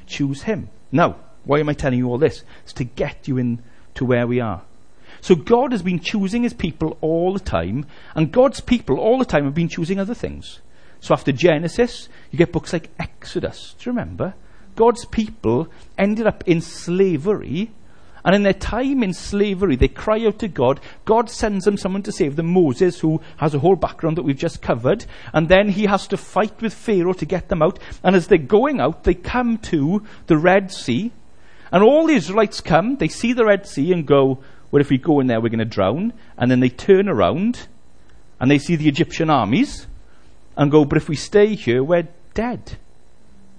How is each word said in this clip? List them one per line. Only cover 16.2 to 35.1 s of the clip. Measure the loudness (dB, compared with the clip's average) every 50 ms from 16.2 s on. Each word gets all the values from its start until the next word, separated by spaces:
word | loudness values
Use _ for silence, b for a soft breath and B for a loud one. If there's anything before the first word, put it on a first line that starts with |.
| 0
up | 0 -2 0 0
in | 0 0 0
slavery, | 0 -4 -10 -10 -6 -2 0 2 2 2 0 0 -2 -2 -4 -4 -4 -6 -6 -6 -6 -6 -8 b b b b b b b b b b
and | 2 4
in | 4 4
their | 2 0
time | 0 -2 -4 -4 -2 -2 0 0 0 0
in | -2 -2
slavery, | -6 -8 -6 -2 0 0 0 0 0 0 0 2
they | 2 2
cry | 0 0 -2 -2 -2 0 0 0
out | 0 -2 -2
to | -4 -6
God. | -2 0 0 2 0 B B B B B -2
God | 0 2 2 2 0
sends | -4 -4 -4 -2 -2 0 0
them | 0 0
someone | 0 -2 -4 -6 -6 -6
to | -6
save | -4 -2 -2 -2 -2
them, | -2 -2
Moses, | 0 2 4 4 2 2 2 0 0 0 0
who | 0 0 0 -2 B B B
has | -4 -2 -2 0
a | 2
whole | 2 2 2
background | 2 0 -4 -6 -4 -4 -2 -2
that | -2 -2
we've | -2 -2
just | -2 -4 -6 -6 -4 -4
covered, | -4 -2 0 0 0 0 0 -4 B B B B B B
and | 0 4 6
then | 6 6 6 4
he | 2 0 2
has | 2 2 0 -2 -4
to | -6
fight | -8 -8 -4 -2 0 0 0 -2 -4 -6
with | -6 -6
Pharaoh | -6 -2 0 0 2 2 0 -2
to | -2 -4
get | -4 -4 -4 -4 -4
them | 0 0 2
out, | 0 0 B B B B B 2
and | 4 4
as | 4 4
they're | 4 2 2
going | 4 4 4 4 4 2 2 0
out, | 0 -2 -2 -2 0
they | 0 0
come | 0 -2 -4 -2 -2 0 0 -2 -2
to | -4 -2 -2 0 0 0 0 -2 -4 B B B B
the | 0 2 4
Red | 6 4 4 4 2 0 -6
Sea, | -8 -4 -2 -2 -2 -2 -4 -8 -12 -18 -20 b b b b b b b b
and | 2 4 6
all | 6 6 6 4
the | 4 2
Israelites | 2 0 0 0 0 0 0 -2 -6
come, | -2 2 2 2 2 0 -2
they | -2 -2 -4
see | -2 -2 -2 -2 0
the | 2 4
Red | 4 2 2 0 -4
Sea | -6 -2 0 0 0
and | 0 2
go, | 4 4 4 4 4 0 -2 b b b b b b
"Well, | 2 2
if | 4 4
we | 2
go | 0 2 2